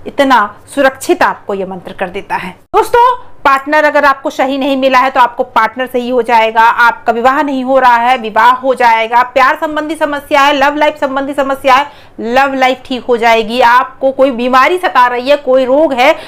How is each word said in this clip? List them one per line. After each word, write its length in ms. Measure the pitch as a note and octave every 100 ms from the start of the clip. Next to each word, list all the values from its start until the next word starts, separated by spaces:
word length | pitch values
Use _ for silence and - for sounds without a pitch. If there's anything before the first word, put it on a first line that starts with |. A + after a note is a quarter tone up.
| -
इतना 320 | - C#4 B3 A#3+ - - -
सुरक्षित 480 | C4+ C4+ - -
आपको 300 | A3 F#3 -
ये 120 | G3+ F#3
मंत्र 280 | F#3 F3+
कर 160 | F#3+ F#3
देता 260 | G3 F#3+ F#3
है। 200 | F#3 F3 _
दोस्तों, 420 | F4+ A4 A#4+ B4 B4 - - C#4+
पार्टनर 380 | C4+ C#4 D4+
अगर 220 | D4+ C#4+ C#4+
आपको 240 | C4+ D4+
सही 280 | - C4+ C#4
नहीं 180 | C#4+ C4+
मिला 220 | C4+ B3+
है 100 | C4
तो 80 | C4
आपको 240 | B3+ - B3+
पार्टनर 420 | A#3+ A3 A#3 B3+
सही 220 | B3+ A#3+
हो 120 | B3+
जाएगा, 400 | A#3 A#3 A3 A3+
आपका 520 | A3+ A3 A#3 A3+ -
विवाह 280 | A3+ B3 C#4
नहीं 200 | C#4+ C4+
हो 160 | B3+ C4+
रहा 160 | B3 A#3
है, 200 | A#3+ B3+
विवाह 340 | A3 A3 A#3
हो 220 | B3+ C4 B3
जाएगा, 480 | B3 A3+ A3+ A#3+
प्यार 320 | B3 C4+ B3+ D#4
संबंधी 400 | D#4+ D4+ D4+ D#4
समस्या 460 | D4+ C#4+ C#4+ D4
है, 120 | C#4 D4
love 200 | C#4 D4
life 220 | D4+ D4+
संबंधी 360 | C#4 C4+ C#4
समस्या 420 | C#4 C4+ C4+ C#4 B3+
है, 120 | C#4+ - - -
love 340 | A3 B3+ C#4
life 280 | C4+ B3+ B3 -
ठीक 180 | B3+
हो 140 | A#3 A#3
जाएगी। 420 | A#3 A3+ G#3+ A#3+
आपको 500 | A#3+ B3 C4 - C4+
कोई 200 | C4+ C4+
बीमारी 460 | A3+ B3 C4 C#4+ F4+
सता 280 | F4+ C4 B3
रही 220 | A#3+ B3+
है, 80 | D4
कोई 280 | C#4 C4 B3+
रोग 280 | C#4 D#4+
है 220 | B3 C4+ D#4+